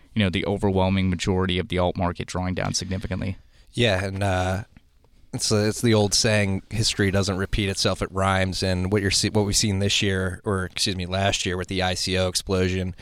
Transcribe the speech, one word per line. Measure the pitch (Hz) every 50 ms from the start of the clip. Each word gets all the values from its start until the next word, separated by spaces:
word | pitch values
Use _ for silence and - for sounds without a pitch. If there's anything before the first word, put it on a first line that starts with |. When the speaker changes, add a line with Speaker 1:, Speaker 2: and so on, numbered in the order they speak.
| - - -
Speaker 1:
you | 113 104
know, | 95
the | 87 98 -
overwhelming | - 101 98 101 101 95 95 92 92 95 98 95 95
majority | 90 82 - 107 95 92 92 92 90 90
of | 87 78
the | - 90
alt | 90 87 85
market | - 92 87 87 - -
drawing | - - 87 90 92 92
down | - - 98 98
significantly. | - 90 92 95 92 - - - - - 98 95 - - - _ - - - -
Speaker 2:
Yeah, | - 120 113 98 90 98
and, | 98 95 95 101
uh, | 98 92 92 92 92 95 95 110 - - - - _ _ _ _ _ _ - - - -
it's, | 120 - - 113
uh, | 104 104 107
it's | 104 -
the | - 120 110
old | 107 104 101 -
saying, | - - 117 107 107 104 95 95 95 - -
"History | - 107 110 - - - 104 98 90
doesn't | 101 98 95 98
repeat | 90 95 - - - 104 95
itself, | 98 - - 107 95 - 98
it | 87
rhymes." | 87 95 95 95 95 95 95 95 90 - -
And | 95 92 90 90 92
what | 101 107
you're | 98 98 -
see-, | - - 104
what | - 110 104
we've | 101 98
seen | - - 110 98 95
this | 101 101 - - -
year, | 101 95 92 92 92 92 - -
or | 110 101 95 92
excuse | 90 - - - 113 95
me, | 90 92
last | 87 92 95 98 98 98 - -
year | 95 90
with | 92 90 -
the | 98 92 90
I | 92 92
C | 87 - - 90 92
O | 92
explosion, | 92 90 - - - 98 92 92 92 90 92 92 92 90 -